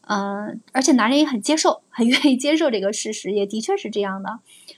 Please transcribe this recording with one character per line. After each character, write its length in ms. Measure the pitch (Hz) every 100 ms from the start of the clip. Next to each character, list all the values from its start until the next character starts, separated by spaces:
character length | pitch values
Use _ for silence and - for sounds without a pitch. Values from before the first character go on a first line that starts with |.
| -
嗯， 480 | 208 202 202 214 226 _
而 100 | 262
且 120 | 262
男 140 | 247 220
人 120 | 285
也 40 |
很 160 | 302 233
接 160 | 240 311
受， 280 | 349 - _
很 180 | - 233
愿 180 | 262 294
意 100 | 262
接 220 | 285 311
受 140 | 302
这 100 | 214
个 100 | 196
事 220 | 214 214
实， 180 | 214 185
也 140 | 202 202
的 160 | 220
确 160 | 226 392
是 140 | 208
这 100 | 214
样 220 | 202 196
的。 160 | 190 226 _ - -